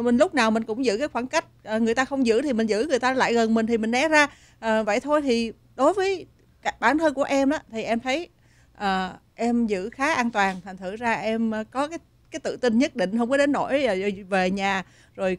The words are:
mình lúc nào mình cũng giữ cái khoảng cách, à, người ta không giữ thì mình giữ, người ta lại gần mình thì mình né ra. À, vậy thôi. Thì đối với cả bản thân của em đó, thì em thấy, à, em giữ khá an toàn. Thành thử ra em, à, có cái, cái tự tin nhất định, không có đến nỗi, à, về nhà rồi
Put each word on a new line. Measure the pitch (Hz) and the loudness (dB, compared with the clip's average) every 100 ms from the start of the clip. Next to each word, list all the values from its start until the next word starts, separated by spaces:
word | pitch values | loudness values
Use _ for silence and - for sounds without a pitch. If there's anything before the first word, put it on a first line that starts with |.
mình | 240 240 | 2 4
lúc | 359 277 | 4 2
nào | 220 | 2
mình | 220 | 2
cũng | 220 220 269 | -2 -2 0
giữ | 208 | 0
cái | 302 | -2
khoảng | 233 254 | -4 -2
cách, | 311 - _ | -2 -4 _
à, | - 220 | -6 0
người | 226 226 | 0 0
ta | 262 | -2
không | 277 233 | 0 2
giữ | 220 | 2
thì | 294 | 2
mình | 226 226 | 0 0
giữ, | 202 302 | 0 0
người | 254 | 0
ta | 254 | 0
lại | 262 196 | 0 2
gần | 233 226 | 2 2
mình | 226 220 | 2 2
thì | 233 | 0
mình | 220 | 0
né | 247 311 | 0 4
ra. | 302 285 - - - | 4 2 -2 -20 -8
À, | 226 220 | -2 0
vậy | 214 226 | 0 -2
thôi. | 277 302 | 0 0
Thì | 277 233 226 - _ - | 2 0 -2 -8 _ 0
đối | 285 | 2
với | 392 381 359 - _ _ _ | 2 0 -2 -8 _ _ _
cả | - - | -8 -2
bản | 226 302 | 0 2
thân | 320 | 2
của | 269 | 0
em | - 269 277 | 0 0 0
đó, | 302 - | -2 -6
thì | 226 | -8
em | 180 233 | -4 -4
thấy, | 262 262 254 _ _ _ _ - | -2 -4 -6 _ _ _ _ -6
à, | 202 190 185 - _ - | -2 -2 -4 -10 _ -4
em | 233 240 226 | 0 0 0
giữ | 190 220 | -2 -6
khá | 247 285 | -4 -2
an | - 240 | 0 0
toàn. | 220 190 185 202 | 0 0 -2 -10
Thành | 185 | -12
thử | 185 220 | -10 -4
ra | 240 | -2
em, | 208 214 226 226 | -2 -2 -2 -2
à, | 220 | -4
có | 214 254 294 | -6 -4 -4
cái, | 339 _ _ _ | -6 _ _ _
cái | 311 | -8
tự | 202 - | -6 -2
tin | 240 220 | 0 2
nhất | 302 240 | 0 0
định, | 180 226 | -2 -2
không | 233 | 0
có | 277 | 2
đến | 285 | 2
nỗi, | 240 - 269 254 | 2 0 0 0
à, | 190 202 202 185 | 0 -2 -4 -2
về | 190 185 | 0 0
nhà | 196 196 190 - _ _ - | 0 -2 -2 -6 _ _ -4
rồi | 190 | -2